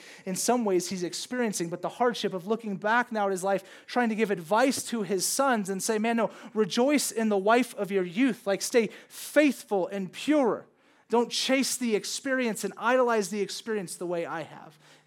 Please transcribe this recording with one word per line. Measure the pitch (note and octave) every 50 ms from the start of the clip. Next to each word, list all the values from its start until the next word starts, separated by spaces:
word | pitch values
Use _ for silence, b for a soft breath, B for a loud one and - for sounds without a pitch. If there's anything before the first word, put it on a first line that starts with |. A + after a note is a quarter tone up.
| B B B B B
in | F#3+ F#3
some | F3+ - - A#3 B3 A3+
ways | G#3 F#3 F3 F3
he's | - G3 F#3 F3
experiencing, | D#3+ - - - - B3 B3+ A#3+ A3 G3 - F3 E3+
but | F3 F3
the | - E3
hardship | - - A#3+ B3 A#3 - - G3 F#3+
of | F#3 D#3+
looking | G3+ A3+ A3 A3+ G#3+ G3
back | D#3+ G3+ G#3 A3+ B3 A#3+ -
now | A3 G#3+ G3+
at | G3
his | G3 F3+ F3
life, | G3 G3+ F#3 - B B B B
trying | B - B3 B3 A#3
to | A3
give | G3 A3+ F#3+
advice | G3+ F3+ E3 D3+ G#3 A3 C4 C#4 - - -
to | - A#3+ A#3
his | G3+ D#3+ G3+ F#3 F3
sons | - - - C4+ C#4 B3 G#3+ G3 F3
and | G3 F#3 -
say, | - A3
"Man, | G#3+ G#3+ A#3 A#3
no, | A#3 G#3+ F3 B B B A3 B
rejoice | G#3+ G#3+ E3+ - A#3+ B3 C#4+ D4+ C4+ - -
in | - A3 A3
the | A3 G#3
wife | G3 F#3+ G#3 A3+ B3 B3+ - -
of | - G#3 F3+
your | G3+ F#3+ F#3
youth. | F3+ E3 G#3 C4+ C4 G3 - -
Like, | G3+ G3 G3
stay | - - - B3 A3+ - B B B B
faithful | - - - - - C#4+ D#4 C#4+ A#3 - - - G#3 G3 E3+
and | - G3+ G3 F#3+ E3
pure. | - - - C4 D4+ D4+ C4+ G#3+ D#3 G#2 - - _ b b b b b b b
Don't | A3 A#3+ A#3+ A#3
chase | - - - - C4 C4+ B3+ - -
the | - B3+ A#3 G#3+
experience | G3 G3+ - - - - C#4 C4 C4 B3+ A3+ G#3 - -
and | F#3+ -
idolize | - G3 A3+ B3+ C4 B3 A#3+ A3+ A3 G3+
the | E3+ G#3+ G#3
experience | F#3+ F3+ - - - A3+ A3 G#3 F#3 D#3+ -
the | - F#3
way | E3+ F3 E3+ E3
I | C3+ D3+ E3 D3
have." | C#3 D3 D3+ - D#3+ D3+ _ B B B B B